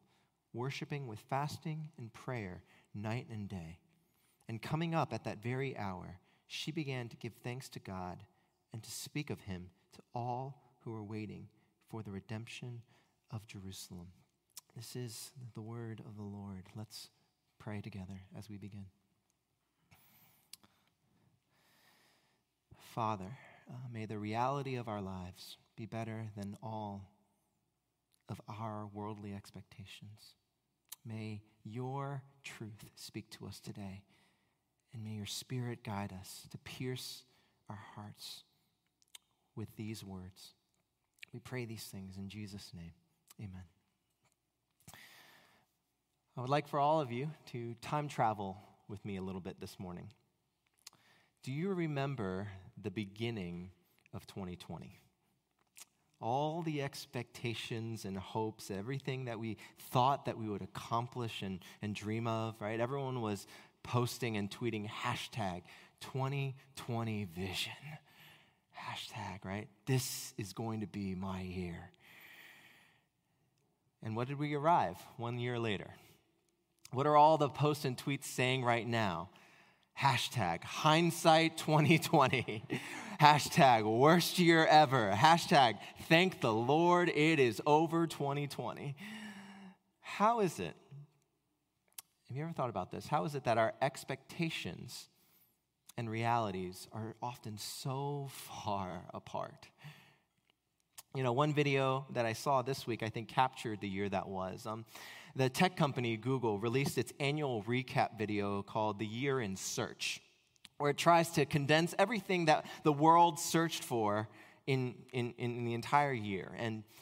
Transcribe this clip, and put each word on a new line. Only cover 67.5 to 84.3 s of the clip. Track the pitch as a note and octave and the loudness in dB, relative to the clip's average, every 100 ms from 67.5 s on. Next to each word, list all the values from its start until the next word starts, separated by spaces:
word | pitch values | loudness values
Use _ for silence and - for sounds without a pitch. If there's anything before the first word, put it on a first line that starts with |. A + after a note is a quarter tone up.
| E2+ - - D3 D#3 _ - - - _ _ _ - | -4 -6 -8 -14 -16 _ -20 -20 -20 _ _ _ -14
Hashtag, | - A2+ - A2 G2+ F#2+ | -10 -10 -8 -8 -8 -8
right? | F#2 G2+ - _ - | -6 -8 -8 _ 0
"This | C3 - - - - | 0 0 -6 -10 -10
is | G2+ | -10
going | - A2+ A2 | -6 -4 -4
to | G2+ | -4
be | G#2 G2 F#2 | -4 -4 -4
my | F#2+ F#2 | -4 -6
year." | F#2 F#2 F2 F2 F2 _ - - - - - - - - _ _ _ _ _ _ _ _ _ _ _ - | -6 -6 -6 -8 -14 _ -20 -20 -20 -20 -20 -20 -20 -20 _ _ _ _ _ _ _ _ _ _ _ -10
And | A2+ A2 | -4 -2
what | B2 | -2
did | C#3 | -2
we | D3 | -2
arrive | D3 D3+ E3+ F#2 - - - | 2 4 4 4 -2 -12 -8
one | A#2 A#2+ | -6 -4
year | B2 A#2+ | -2 -2
later? | A2+ F#2 - - - - _ _ _ _ _ _ - | 0 -2 -6 -16 -20 -20 _ _ _ _ _ _ -6
What | B2+ D3 | 0 6
are | D3 | 8
all | D3+ D#3 | 10 8
the | C#3+ | 4
posts | - D3 D3 C3+ | 4 2 2 0
and | B2 | -2
tweets | - C3+ - | -2 -4 -2
saying | - B2+ C3 | 2 2 4
right | A#2+ A#2 A2+ | 4 2 2
now? | A#2 G#2 E2 F2 - - - - _ _ - | 2 2 2 -2 -10 -20 -20 -20 _ _ 2
"Hashtag | C#3 B2 - A#2+ F2 E2 | 4 4 0 0 2 0
hindsight | - - D3+ D#3 E3+ D#3+ E3+ D#3 D#3+ - | -4 2 6 6 4 4 8 8 6 0
twenty | - D3+ D3 D#3 | 4 6 8 6
twenty." | - D#3 C3 C3 - A2+ - - - | 8 6 8 4 0 -6 -4 -6 -6
<laughs> | - - - | -10 -6 8
"Hashtag | D3 D3+ - - C3+ A2+ | 10 10 6 8 10 10
worst | G#2+ A2+ D3 E3+ E3 | 6 8 10 8 6